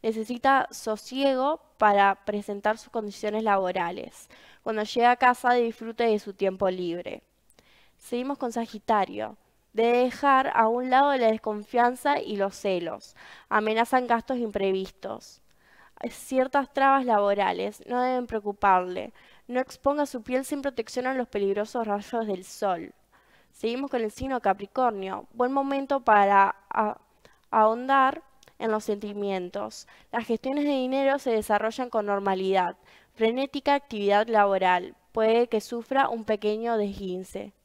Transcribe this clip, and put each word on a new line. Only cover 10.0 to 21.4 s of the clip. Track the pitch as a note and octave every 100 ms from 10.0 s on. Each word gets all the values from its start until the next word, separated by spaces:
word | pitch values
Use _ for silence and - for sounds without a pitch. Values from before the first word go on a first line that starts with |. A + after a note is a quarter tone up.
| B3+ - C#4 C4 C4
a | - A3
un | A#3+ B3+
lado | C4 C#4+ C4+
la | A3+
desconfianza | A3 A3 G#3 G#3 A#3+ A#3+ B3+ C#4+ D4
y | - G#3
los | G3
celos. | - G3+ F3+ E3+ G2+ - _ - - _
Amenazan | G#3+ G#3+ A3 A#3+ B3+ B3
gastos | A#3 - B3+
imprevistos. | A3+ G3 G3 F#3+ F#3+ _ - G#2+ - - _ _ _ _ - - A#3+
Ciertas | - - C4 B3+ C#4+ C4
trabas | - C4+ C4+
laborales | B3 G#3 G3+ G3+ F#3+ F3+ G3 G#3+ -
no | B3
deben | B3+ B3+ B3
preocuparle. | A3 G#3 G3+ G3+ F#3 F3+ F#3 - - - - -
No | B3
exponga | C4+ - C#4 D4 C#4+
su | B3
piel | A3 B3+
sin | C4+ D4
protección | C#4 B3 A3 B3 B3+
a |
los | C4 A#3+
peligrosos | G#3